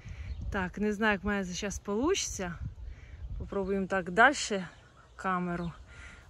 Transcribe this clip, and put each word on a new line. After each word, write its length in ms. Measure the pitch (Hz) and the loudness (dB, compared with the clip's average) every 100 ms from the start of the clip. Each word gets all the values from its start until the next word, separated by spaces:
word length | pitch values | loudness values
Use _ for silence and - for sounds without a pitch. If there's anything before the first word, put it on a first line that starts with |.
| - - - - - | -14 -10 -8 -8 -4
Так, 260 | 202 180 185 | -2 -2 0
не 140 | 214 | 0
знаю, 200 | 202 220 | 4 4
як 120 | 196 | 4
в 20 | 208 | 2
мене 180 | 202 | 0
зараз 340 | 185 180 208 - | 0 -2 -4 -4
получиться. 760 | - 202 294 392 - - 180 170 - - - - - - - - | -2 0 2 2 0 -4 -6 -6 -8 -8 -12 -12 -14 -12 -10 -8
Попробуємо 480 | - 196 190 196 190 | -4 -2 0 0 2
так 240 | 190 180 | 0 2
далі 540 | 180 247 285 - 202 170 - - - - - | 8 8 8 0 -2 -4 -12 -20 -20 -20 -6
камеру. 560 | 190 180 180 175 170 - - - - - - | -2 0 0 -2 -4 -8 -16 -18 -18 -18 -20